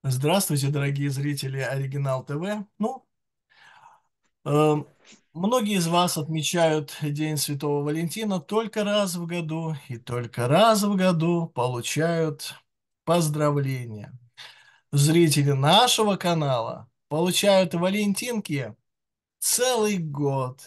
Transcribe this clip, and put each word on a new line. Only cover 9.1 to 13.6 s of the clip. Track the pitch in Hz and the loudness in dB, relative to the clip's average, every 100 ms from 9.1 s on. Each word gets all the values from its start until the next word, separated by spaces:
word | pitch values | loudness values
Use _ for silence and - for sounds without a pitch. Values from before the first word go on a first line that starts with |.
| 175 | -4
в | 170 | -6
году | 175 160 160 160 151 - | -6 -4 -4 -4 -8 -10
и | 120 | -12
только | - 123 120 - 120 | -6 -6 -6 -4 2
раз | 156 226 220 | 4 6 4
в | 202 202 | 2 2
году | 185 175 165 175 165 | 2 2 2 0 -2
получают | - 123 123 117 143 165 165 160 147 - - _ _ _ _ | -2 -2 -2 -4 -2 0 0 -2 -4 -12 -14 _ _ _ _
поздравления. | - 175 156 147 147 143 | 0 0 2 0 0 0